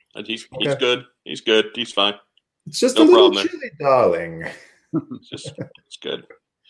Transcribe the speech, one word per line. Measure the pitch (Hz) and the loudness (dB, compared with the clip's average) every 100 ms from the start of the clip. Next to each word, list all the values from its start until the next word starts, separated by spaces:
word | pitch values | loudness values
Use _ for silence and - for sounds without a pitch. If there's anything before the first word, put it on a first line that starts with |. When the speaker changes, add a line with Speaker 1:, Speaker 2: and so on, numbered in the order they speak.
| _ | _
Speaker 1:
And | - 107 | -16 -12
he's, | 113 - - | -12 -12 -6
he's | 123 | -4
Speaker 2:
okay. | 131 | -2
Speaker 1:
good. | 123 123 127 _ | -2 -2 -6 _
He's | - - | -14 -8
good. | 113 110 107 | 0 2 2
He's | 123 117 | -6 -8
fine. | - 101 104 _ _ _ _ - | -4 -4 -4 _ _ _ _ -12
Speaker 2:
It's | - | -2
just | 254 254 | 0 4
Speaker 1:
No | |
Speaker 2:
a | |
little | 320 359 370 | 6 8 6
Speaker 1:
problem | |
there. | - 349 330 | 4 -4 -6
Speaker 2:
chilly, | 254 151 | -14 -6
darling. | 143 127 98 85 85 82 - - - _ _ | 0 2 2 0 -6 -12 -14 -16 -20 _ _
<laughs> | 160 - | -8 -8
Speaker 1:
It's | 123 - | -18 -18
just, | 139 - - 151 _ _ | -16 -16 -16 -16 _ _
it's | - | -16
good. | 71 - - - _ _ | -12 -12 -12 -20 _ _